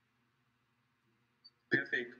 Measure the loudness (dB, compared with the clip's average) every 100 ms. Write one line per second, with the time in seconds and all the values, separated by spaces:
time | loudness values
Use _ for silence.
0 | _ _ _ _ _ _ _ _ _ _
1 | _ _ _ _ -20 _ 0 2 2 -2
2 | -4